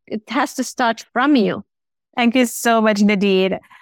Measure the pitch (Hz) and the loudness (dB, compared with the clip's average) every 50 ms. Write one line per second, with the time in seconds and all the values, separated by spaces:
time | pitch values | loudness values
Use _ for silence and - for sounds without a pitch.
0 | _ - 220 214 - - 226 269 254 - - - 247 - - - 247 226 226 - | _ -12 -12 -12 -10 -6 -4 -4 -4 -4 -4 -6 -8 -6 -4 -2 -2 -2 -2 -4
1 | - _ - 233 262 294 294 247 196 180 - 202 - _ _ _ _ _ _ _ | -10 _ -4 -2 0 2 2 2 2 0 -2 -6 -10 _ _ _ _ _ _ _
2 | _ _ _ 254 240 240 226 262 247 233 - - - 240 226 226 214 220 214 202 | _ _ _ -2 0 2 2 2 0 0 -2 -2 0 0 2 2 2 2 2 2
3 | 208 202 208 185 202 196 190 185 190 190 190 - - _ - - | 2 2 2 2 2 2 2 2 2 0 -2 -6 -10 _ -20 -20